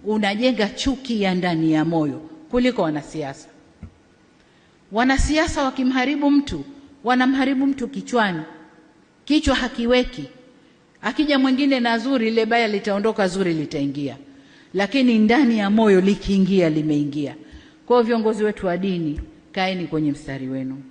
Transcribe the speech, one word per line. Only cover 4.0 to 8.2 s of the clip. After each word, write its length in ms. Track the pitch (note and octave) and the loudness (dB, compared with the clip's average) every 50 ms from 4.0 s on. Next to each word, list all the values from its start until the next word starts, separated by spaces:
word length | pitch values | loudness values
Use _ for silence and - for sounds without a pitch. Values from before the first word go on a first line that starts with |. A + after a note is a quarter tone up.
| _ _ _ _ _ _ _ _ _ _ _ _ _ _ _ _ _ _ | _ _ _ _ _ _ _ _ _ _ _ _ _ _ _ _ _ _
Wanasiasa 720 | G3 A3 A#3+ C4 C4+ C4+ - - D4 D#4 D#4+ D#4+ - D#4 C#4+ | -2 0 2 2 4 2 2 2 2 2 2 0 0 -2 -2
wakimharibu 680 | C4 C4 - C4 B3+ C4 C4 B3 C4 D4 D4 D4 C#4+ | -2 -2 0 -2 0 0 0 0 0 -2 0 2 4
mtu, 340 | C#4+ C#4+ C#4 - - D3+ C#3 - - - - - - _ - | 4 2 2 0 -8 -10 -10 -12 -16 -20 -20 -20 -20 _ -2
wanamharibu 640 | A#3 B3 B3 B3+ B3+ C4+ C4+ C#4 C4+ C#4 C4 C#4 C#4 | 0 0 2 2 2 2 0 0 0 0 0 0 -2
mtu 200 | C4+ C4+ A#3+ - | -2 -2 -6 -8
kichwani, 540 | - G3+ F#3+ - A#3+ A#3+ | -8 -10 -8 -2 0 0